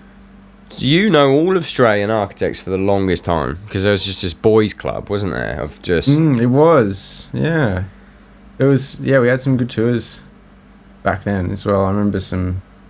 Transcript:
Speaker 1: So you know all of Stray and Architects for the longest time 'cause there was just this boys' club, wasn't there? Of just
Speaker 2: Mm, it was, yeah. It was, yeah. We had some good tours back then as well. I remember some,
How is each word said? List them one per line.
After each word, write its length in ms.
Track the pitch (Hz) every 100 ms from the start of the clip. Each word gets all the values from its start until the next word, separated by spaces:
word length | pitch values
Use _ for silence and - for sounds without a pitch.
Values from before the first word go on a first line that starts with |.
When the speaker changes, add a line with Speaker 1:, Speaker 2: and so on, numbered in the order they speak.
| - - - - - - -
Speaker 1:
So 160 | - 131
you 240 | 165 214
know 200 | 151 139
all 260 | 139 175 190
of 80 | 156
Stray 340 | - 117 104
and 80 | 101
Architects 460 | 113 98 - 90 -
for 100 | -
the 80 | 95
longest 480 | 98 98 95 85 -
time 340 | 82 65 87 104
'cause 140 | 98
there 80 | 101
was 140 | 101 98
just 160 | 95
this 120 | 92
boys' 400 | 82 110 110 107
club, 360 | - 64 50 -
wasn't 240 | 101 98
there? 260 | 62 55 69
Of 200 | 62 -
just 280 | - 82 139
Speaker 2:
Mm, 300 | 151 160 123
it 60 | 120
was, 800 | 131 160 151 104 98 - - -
yeah. 500 | 127 143 165 117 90 95 - - - - - - -
It 60 |
was, 340 | 135 135 135 -
yeah. 180 | 131 135
We 80 | 120
had 140 | 127
some 160 | 135 127
good 120 | 123
tours 520 | - 117 117 - - - - - - - - - -
back 200 | - 98 104
then 260 | 98 92
as 140 | 98 107
well. 180 | 98 95
I 60 |
remember 300 | 101 104 101
some, 400 | - 92 92 92 - -